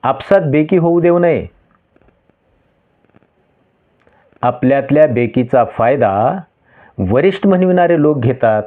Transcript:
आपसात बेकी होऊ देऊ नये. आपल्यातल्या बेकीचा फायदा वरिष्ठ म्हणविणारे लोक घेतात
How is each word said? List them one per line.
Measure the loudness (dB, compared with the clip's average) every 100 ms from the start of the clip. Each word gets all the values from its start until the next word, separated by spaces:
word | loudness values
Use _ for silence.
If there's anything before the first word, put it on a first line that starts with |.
आपसात | -4 -6 0 0
बेकी | 2 0 0 0
होऊ | 0 0
देऊ | 2 2
नये. | 0 -2 -6 _ _ _ _ _ _ _ _ _ _ _ _ _ _ _ _ _ _ _ _ _ _ _ _ _ _ _ _ _
आपल्यातल्या | -4 0 0 0 0 2 2
बेकीचा | 2 -2 -2 0 0
फायदा | 0 0 0 2 0 0 -2 -4 -10 _ _ _ -20 -6
वरिष्ठ | -2 0 0 0 0
म्हणविणारे | 2 2 2 2 2
लोक | 0 0
घेतात | -2 0 0 0